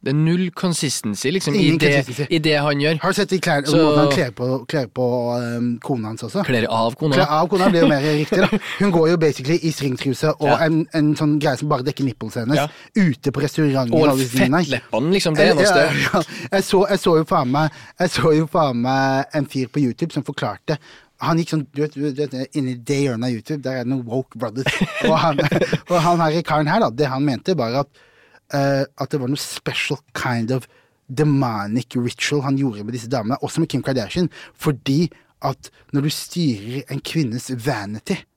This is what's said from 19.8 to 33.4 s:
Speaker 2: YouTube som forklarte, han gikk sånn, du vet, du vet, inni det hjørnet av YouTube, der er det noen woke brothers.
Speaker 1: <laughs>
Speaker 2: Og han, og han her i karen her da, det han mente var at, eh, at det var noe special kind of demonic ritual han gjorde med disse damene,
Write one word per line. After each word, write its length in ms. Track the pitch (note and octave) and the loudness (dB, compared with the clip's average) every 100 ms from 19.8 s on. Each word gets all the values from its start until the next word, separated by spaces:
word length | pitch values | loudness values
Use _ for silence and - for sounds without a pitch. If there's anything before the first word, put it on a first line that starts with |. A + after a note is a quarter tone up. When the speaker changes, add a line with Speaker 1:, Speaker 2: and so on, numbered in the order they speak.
Speaker 2:
YouTube 280 | C3+ A2+ E3 | 0 0 -4
som 80 | D#3 | -4
forklarte, 540 | C3+ C#3+ B2 G2 - D3+ - - _ _ | -6 -6 -6 -6 -4 -6 -6 -20 _ _
han 160 | B2+ E3 | -2 0
gikk 140 | E3+ | 0
sånn, 160 | D#3 C3+ | -4 -4
du 80 | C3+ | -4
vet, 100 | D3+ | -6
du 80 | C#3 D3 | -2 -6
vet, 480 | C3+ D3 B2+ C3 D#3 | -4 -6 -4 -6 -4
inni 160 | C3 B2 | -4 -6
det 200 | A#2 C#3+ | -4 0
hjørnet 240 | C#3 A#2 B2 | 0 0 -4
av 40 | A#2 | -4
YouTube, 240 | - D3+ | -6 -6
der 100 | C3 C3 | -4 -6
er 80 | |
det 80 | A#2+ | -4
noen 140 | C3+ A#2 | -4 -4
woke 320 | B2 B2+ A#2 | -6 -6 -8
brothers. 340 | B2 A2 C3+ - - | -8 -4 -4 -2 -4
Speaker 1:
<laughs> 140 | - | -2
Speaker 2:
Og 140 | - D#3+ | 0 2
han, 180 | D#3+ C#3 D3 - - D#3+ - | 2 0 0 0 0 -4 -2
og 80 | F3 | 0
han 180 | D#3+ F3 | 2 2
her 140 | D#3+ D#3+ | 2 0
i 20 | |
karen 240 | E3 D3+ D3+ | 0 0 2
her 80 | F#3+ | 2
da, 80 | F#3+ | 0
det 180 | A#2 C#3+ | 0 -2
han 160 | C3 | 0
mente 300 | D3 B2 - | -2 -2 -2
var 200 | F3+ A2+ B2 | -2 0 0
at, 60 | C#3+ _ _ _ _ _ _ | -4 _ _ _ _ _ _
eh, 320 | C#3+ C#3 C#3 C3+ - | -2 0 0 -2 -6
at 120 | C3+ | -4
det 100 | D3+ | -4
var 80 | B2+ | -2
noe 80 | C#3+ | -4
special 600 | - - - - - D3 _ - | -4 -8 -6 -6 -4 -6 _ -6
kind 340 | C3+ A#2+ A2+ | -2 -2 0
of 140 | C3+ - _ _ _ _ | -4 -4 _ _ _ _
demonic 800 | B2+ D#3 C#3 C3 A2 G2+ A2+ A#2+ | 0 2 2 0 -2 -2 -4 -4
ritual 460 | B2+ A#2+ - - D3 | -4 -4 -4 -2 -2
han 140 | C3+ C3+ | 0 0
gjorde 280 | C#3 G#2 | 0 -4
med 100 | G#2 A#2+ | -8 -8
disse 100 | A2+ | -4
damene, 240 | B2+ G#2+ C3 | -4 -2 -4